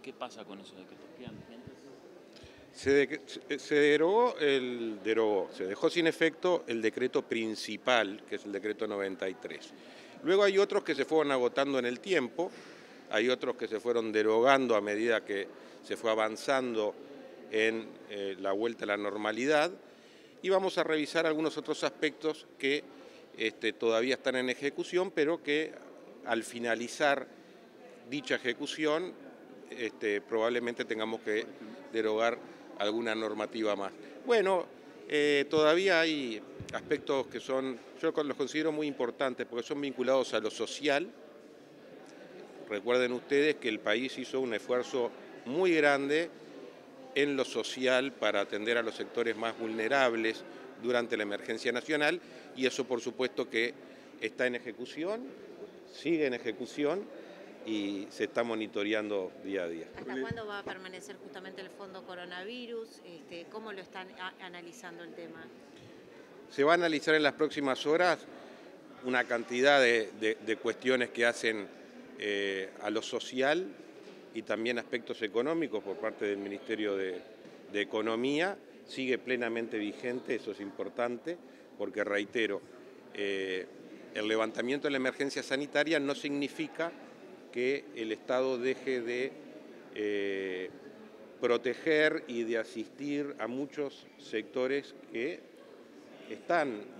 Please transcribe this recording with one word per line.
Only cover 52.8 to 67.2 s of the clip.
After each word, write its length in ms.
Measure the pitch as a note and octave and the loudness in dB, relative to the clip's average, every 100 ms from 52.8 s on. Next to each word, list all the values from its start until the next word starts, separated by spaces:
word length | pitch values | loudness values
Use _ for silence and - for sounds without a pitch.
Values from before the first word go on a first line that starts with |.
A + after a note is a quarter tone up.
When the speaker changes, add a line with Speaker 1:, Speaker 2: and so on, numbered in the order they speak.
Speaker 2:
por 160 | B2 A#2+ | -2 -2
supuesto 480 | B2 A#2 B2+ - B2 | -2 -2 -2 -2 -2
que 240 | A2+ A#2 - - - - - | 0 0 -2 -16 -18 -20 -8
está 260 | A2 - B2+ | -6 0 0
en 80 | |
ejecución, 680 | A#2+ B2 G#2+ A#2+ - E3+ A3 C4 - - - - - - | 0 -6 -10 -10 -6 -4 -4 -8 -14 -16 -16 -16 -18 -20
sigue 340 | - D3 E3 C#3+ | -6 0 2 2
en 80 | |
ejecución 720 | A#2+ A#2+ G#2+ B2+ - D3 F3+ A3 - - - - - - | 0 -4 -6 -6 -2 0 0 -4 -12 -16 -16 -16 -12 -4
y 420 | G#2+ G2+ G2 G2 | -2 -2 -4 -6
se 140 | - | -4
está 180 | G#2 - | -2 0
monitoreando 880 | A#2 A2+ G#2+ G#2 G#2 G#2+ G#2+ G2+ F#2 - | 0 -2 -4 -2 0 0 0 -2 -2 -6
día 200 | F#2+ F#2+ | -4 -2
a 40 | E2+ | -2
día. 180 | E2 D#2+ - | -6 -10 -12
Speaker 3:
¿Hasta 240 | - C3 | -8 -6
cuándo 260 | - A#3 G#3+ | -4 -6 -8
va 140 | G3+ | -8
a 20 | |
permanecer 520 | F#3+ F#3+ F#3 F3+ F3+ F#3+ | -8 -10 -12 -14 -14 -16
justamente 380 | G3 F#3+ F#3 F#3+ | -14 -14 -12 -12
el 80 | F#3 | -14
fondo 340 | - G3 F#3 | -14 -14 -14
coronavirus? 1000 | E3+ F3+ F3+ F3+ G3 B3 A#3+ A#3 A3 - | -12 -12 -10 -10 -8 -10 -8 -10 -10 -14
Este, 420 | F#3 E3+ - E3+ E3+ | -18 -16 -14 -14 -12
¿cómo 200 | A3 A3 | -12 -12
lo 80 | F#3+ | -12
están 280 | F3+ G3 F#3 - | -12 -12 -12 -10
a-, 140 | F#3 - | -10 -10
analizando 640 | F#3 F3 F3 D#3+ F3+ E3+ | -14 -14 -16 -16 -14 -14
el 80 | E3 | -14
tema? 320 | E3 E3 D#3+ D#3+ - - - - - - - - - - | -14 -14 -14 -16 -18 -20 -20 -20 -20 -20 -20 -20 -20 -8
Speaker 2:
Se 140 | - | 2
va 80 | C#3+ | 6
a 20 | |
analizar 400 | E3+ E3+ D3+ D#3+ | 6 4 2 4
en 80 | D#3 | 4